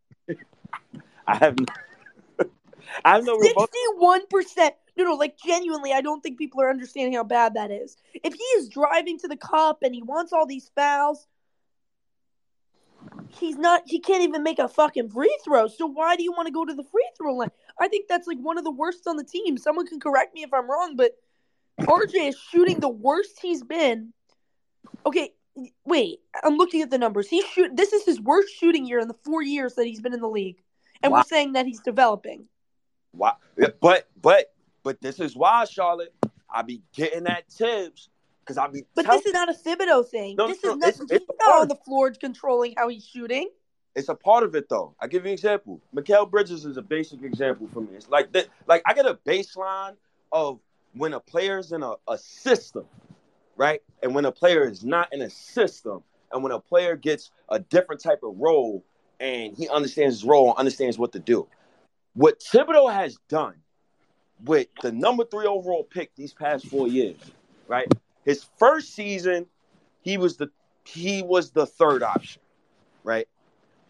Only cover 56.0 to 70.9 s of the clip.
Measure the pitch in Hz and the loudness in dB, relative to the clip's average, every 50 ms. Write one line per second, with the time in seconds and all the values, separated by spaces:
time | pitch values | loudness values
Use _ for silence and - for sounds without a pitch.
56 | - _ _ _ _ _ - 127 131 135 123 110 - _ 170 175 180 175 165 147 | -16 _ _ _ _ _ -8 -6 -6 -4 -6 -6 -8 _ 0 2 2 2 -4 -2
57 | - 156 151 143 - - _ _ _ - 185 185 190 _ - 175 180 - 156 143 | -2 -2 -2 -2 -6 -16 _ _ _ -4 -4 -4 -4 _ 2 2 2 2 -6 -8
58 | - 165 151 - - 113 98 92 123 160 165 147 127 117 104 95 - _ _ _ | -2 -2 -2 -2 -2 -12 -8 0 2 4 4 4 2 0 -4 -10 -12 _ _ _
59 | _ _ _ _ 135 135 127 120 113 107 104 - 165 151 139 151 143 131 - 151 | _ _ _ _ -8 -6 -6 -6 -8 -10 -10 -10 -8 -2 -2 -2 -2 -2 0 0
60 | 147 139 123 104 98 120 151 147 131 127 113 - 135 135 131 - 139 123 113 107 | 0 0 0 -2 0 4 4 6 6 4 2 2 -2 -2 -2 -2 -4 -4 -2 -4
61 | 120 120 - 98 82 - 120 104 - - _ _ _ _ _ _ _ _ _ _ | -6 -6 -6 -10 -2 0 0 0 0 -6 _ _ _ _ _ _ _ _ _ _
62 | _ _ _ 113 135 156 - - - - - 233 285 285 320 302 269 254 214 196 | _ _ _ 4 4 4 4 4 -8 4 4 4 4 6 6 6 6 6 2 -2
63 | 185 151 117 _ _ _ - 156 147 113 87 78 _ _ _ _ _ _ _ _ | -4 -4 -8 _ _ _ -4 -2 -2 -4 -6 _ _ _ _ _ _ _ _ _
64 | _ _ _ _ _ _ _ _ 107 127 160 147 127 - _ - - 123 113 113 | _ _ _ _ _ _ _ _ -4 0 2 2 0 0 _ -8 -6 -6 -4 0
65 | 147 214 254 240 233 233 - 208 214 208 202 196 180 180 180 165 147 - _ 180 | 0 0 2 0 -2 -4 -4 -2 -2 -2 -2 -2 -4 -4 -4 -4 -6 -8 _ -12
66 | 160 - _ - 143 143 - _ 151 147 147 135 - - - 139 135 120 120 131 | -12 -12 _ -18 -18 -18 -14 _ -4 -4 -4 -4 -6 -6 -4 -2 -2 0 0 0
67 | 123 98 85 - - - _ _ _ _ _ _ _ - 117 123 131 - - - | 0 -2 -4 -12 -20 -20 _ _ _ _ _ _ _ -6 -4 -4 2 2 0 0
68 | _ _ _ _ _ 135 151 143 - _ _ _ 220 254 302 320 - - - - | _ _ _ _ _ -2 -2 -2 -2 _ _ _ 6 6 6 6 -2 -10 -14 -10
69 | 208 202 202 190 175 185 180 175 175 - _ _ _ _ _ _ _ _ _ _ | -8 -8 -6 -4 -2 -2 -2 -2 -4 -8 _ _ _ _ _ _ _ _ _ _
70 | _ 175 196 196 180 175 139 - 147 143 _ _ _ _ _ _ _ - | _ -6 -4 0 0 -2 -2 -2 -10 -10 _ _ _ _ _ _ _ -20